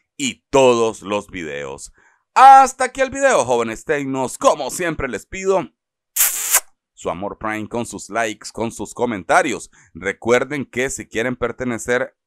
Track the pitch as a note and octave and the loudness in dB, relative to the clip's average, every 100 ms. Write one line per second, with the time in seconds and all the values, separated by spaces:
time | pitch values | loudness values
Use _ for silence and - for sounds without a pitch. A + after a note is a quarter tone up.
0 | _ - C3+ - _ C3+ C3 A#2 A2+ G2+ | _ -8 -6 -6 _ 4 6 4 0 -4
1 | F#2 G#2 G2 F#2 D#2 C#2+ C#2 C#2+ - _ | -6 -6 -6 -10 -8 -8 -10 -12 -18 _
2 | _ _ _ - C4 C4+ C4 - B3+ C4+ | _ _ _ 8 10 10 8 0 -6 -2
3 | C4+ C#4 C#4 G3 B2 A#2+ A2+ A2 - D3 | -4 0 2 2 2 0 -2 -6 -4 -4
4 | C3+ C3+ B2 - C#4 D#3 B2+ E3+ F3 D3+ | -2 -4 -6 0 2 2 -4 -6 -6 -4
5 | C3 A2+ - F#3+ F#3+ F#3+ C#3 _ _ _ | -6 -8 -10 -6 0 0 -2 _ _ _
6 | _ - - - - - - _ _ - | _ -4 -2 -4 -2 -2 -2 _ _ -10
7 | F#2 E2+ G2 F#2+ A2 G#2+ G2+ A#2 A#2 F#2+ | -8 -6 -8 -8 -6 -6 -6 -8 -8 -12
8 | - G#2+ A2+ G#2 - - A2+ - G2+ - | -6 -4 -4 -6 -14 -8 -8 -6 -12 -6
9 | B2 G#2 E2+ D#3+ E3 F#2 - _ _ E2 | -4 -4 2 2 2 -4 -10 _ _ -8
10 | F#2 - A2 B2 C3 D3 B2 A#2+ C3 - | -6 -4 0 2 0 -6 -8 -6 -6 -6
11 | G#2 G#2+ A#2+ B2 A#2+ - B2+ A2+ B2 B2 | -8 -4 -4 -4 -6 -6 -6 -6 -2 -2
12 | C3 _ | -4 _